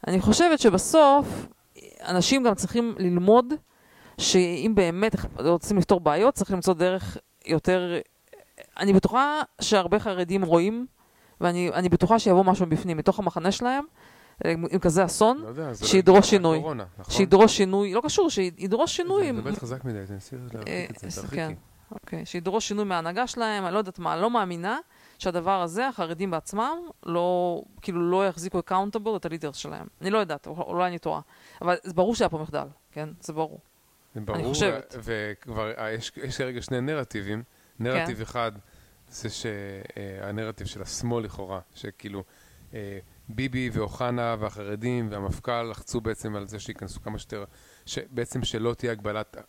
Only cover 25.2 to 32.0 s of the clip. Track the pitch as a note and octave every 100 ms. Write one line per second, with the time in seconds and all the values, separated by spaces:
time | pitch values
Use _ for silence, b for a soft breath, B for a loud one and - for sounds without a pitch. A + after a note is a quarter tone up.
25.2 | F#3+ F3 E3+ G3 E3+ F3 C4+ A#3 E3 E3
26.2 | G3 E3 - G3 B3 E4 F4 - - E3+
27.2 | F3 F3+ F3+ E3+ - - - F3 E3+ F#3
28.2 | G3 E3+ F3 F3+ - F#3 G3+ A3 G#3 G3+
29.2 | E3+ D#3+ D3+ C#3 D3+ D#3 - _ F3+ G#3+
30.2 | F#3 C#3+ - D#3+ - F3 F3+ F3 E3 D#3
31.2 | - b b b E3+ F3+ - E3+